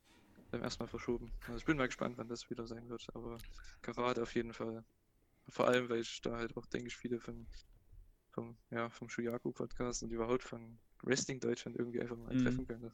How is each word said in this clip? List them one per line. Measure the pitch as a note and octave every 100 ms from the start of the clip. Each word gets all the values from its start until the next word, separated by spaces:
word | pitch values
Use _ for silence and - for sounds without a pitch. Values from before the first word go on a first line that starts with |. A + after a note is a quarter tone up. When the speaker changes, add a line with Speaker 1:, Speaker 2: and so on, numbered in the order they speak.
| _ - - - -
Speaker 1:
ähm, | A#2+
erstmal | A#2+ - A#2
verschoben. | A#2 - A#2+ A#2+ -
Also | - A#2+
ich | -
bin | D3+
mal | B2+
gespannt, | - B2+ B2
wann | A#2
das | A#2+ -
wieder | A#2 A2+
sein | A2+ A#2+
wird. | A#2 -
Aber | A#2 A#2 A2+ - - - -
Karate | - A#2+ B2 A#2+
auf | A#2 B2
jeden | A#2
Fall. | A2+ A2+ A2+ A2+ _ _ _ _ _ -
Vor | - -
allem, | B2 B2
weil | A#2
ich | A#2 -
da | B2 A#2
halt | A#2 -
auch, | -
denke | B2 A#2+
ich, | -
viele | A#2+ A#2+
von, | - A#2+ A#2 - - - - - - - _
vom, | - A#2 A#2 _
ja, | A#2 A#2
vom | - A2+
Shuyaku-Podcast | - A#2+ A#2+ C#3 - B2 - B2 A#2
und | A2+
überhaupt | A2+ A2+ B2+
von | - A#2 A#2 A#2 - -
Wrestling | A#2+ C3 - C3+
Deutschland | A#2 A#2+ B2 A#2+
irgendwie | A#2+ A#2+
einfach | A#2+ A#2
mal | A#2
Speaker 2:
Mhm. | B2+
Speaker 1:
treffen | B2 B2+ B2+
könnte. | A#2 A#2